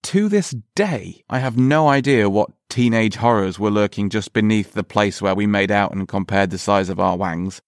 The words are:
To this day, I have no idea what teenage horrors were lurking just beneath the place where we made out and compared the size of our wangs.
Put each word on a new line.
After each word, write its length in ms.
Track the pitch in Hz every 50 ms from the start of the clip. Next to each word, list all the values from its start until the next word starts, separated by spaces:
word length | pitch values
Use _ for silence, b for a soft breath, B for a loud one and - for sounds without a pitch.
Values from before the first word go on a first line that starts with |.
| -
To 260 | - - 196 208 214
this 240 | 202 208 180 - - 120 - _ _
day, 480 | - 202 202 165 107 92 87 87 - _
I 120 | _ - 131
have 180 | 131 131 113
no 300 | 120 127 131 147 156 156
idea 420 | 147 139 139 123 139 139 120 104 101
what 220 | 98 107 107 - - _ _ _
teenage 460 | - 123 123 120 113 113 110 110 101
horrors 420 | - 113 120 120 107 98 95 90
were 140 | 95 101 107
lurking 400 | 101 104 104 98 - - 101 98
just 200 | 101 107 101 -
beneath 420 | _ 113 107 107 110 107 98 - -
the 100 | - 95
place 400 | _ - 104 104 101 87 - -
where 100 | 98 92
we 140 | 98 104
made 240 | 104 104 101 98 95
out 200 | 104 101 101 -
and 160 | - 98 95
compared 440 | - - 101 95 - 98 98 98 92
the 80 | 87 92
size 280 | - - 101 98 95
of 120 | 92 95 92
our 180 | 92 92 90
wangs. 440 | 90 98 90 82 85 90 95 95 - _